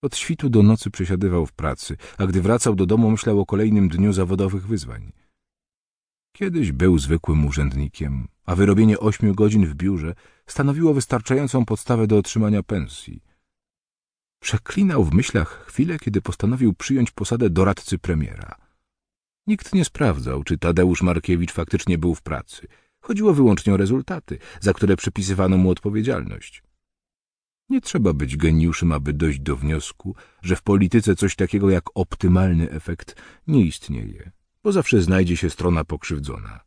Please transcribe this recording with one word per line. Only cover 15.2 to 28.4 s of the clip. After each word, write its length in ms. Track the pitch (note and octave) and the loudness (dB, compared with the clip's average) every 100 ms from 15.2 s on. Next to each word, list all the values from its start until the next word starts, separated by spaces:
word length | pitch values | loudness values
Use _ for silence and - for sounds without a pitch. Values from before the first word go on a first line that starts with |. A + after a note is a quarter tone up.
| - - - - - | 2 -2 -2 -6 -14
chwilę, 320 | - D#3 D#3+ | -2 -2 -2
kiedy 220 | - G2+ | -2 -4
postanowił 520 | - F#2 G#2 B2+ A#2+ | -4 -4 -2 2 0
przyjąć 380 | F2+ - C3+ A#2+ | 0 -4 -2 -2
posadę 380 | - G2+ A#2 A2+ | -2 -4 0 0
doradcy 480 | E2+ F#2+ F#2+ - F2+ | 2 0 0 -4 -8
premiera. 580 | - D#2 B1+ G1+ G1+ - _ _ _ _ _ _ _ _ - | -2 -4 -4 -8 -16 -18 _ _ _ _ _ _ _ _ -4
Nikt 260 | G#3 - | -4 0
nie 120 | F#3+ D#3+ | -2 -2
sprawdzał, 580 | - C#3 D2 A#1+ C2+ | 0 0 0 -4 -6
czy 140 | D2 E2+ | -4 -2
Tadeusz 440 | E2+ E2+ F2+ F2 | 0 4 4 4
Markiewicz 500 | F2+ E2+ - F2 E2+ | 0 0 0 -2 -2
faktycznie 460 | - E2 - - F2 | -6 -4 -4 -2 0
był 180 | F2 D#2+ | 0 -4
w 60 | |
pracy. 460 | - D2+ - - - _ _ _ | -6 -10 -10 -20 -20 _ _ _
Chodziło 300 | - G#3 G#3+ | -8 0 2
wyłącznie 400 | D3+ B2+ G2 - | 4 4 4 2
o 40 | F#2+ | 2
rezultaty, 600 | G2 C3 - F2 - - - - | 2 0 -4 -10 -10 -14 -14 -4
za 120 | G#2 | -2
które 220 | F#2 G2 F#2 | 0 2 0
przypisywano 640 | - G2 F#2+ F#2 F#2 F#2+ | -2 -6 -4 0 2 4
mu 120 | F#2 | 4
odpowiedzialność. 960 | F2+ G#2 G#2 A2 A#2+ - G2 - - _ _ _ _ _ _ _ _ _ _ _ | 2 -2 -4 -4 -4 -6 -14 -18 -20 _ _ _ _ _ _ _ _ _ _ _
Nie 120 | C4 | -4
trzeba 320 | - F3+ G#2 | -2 0 0
być 240 | D2 C#2 | 0 -2
geniuszem, 540 | C#2+ | 0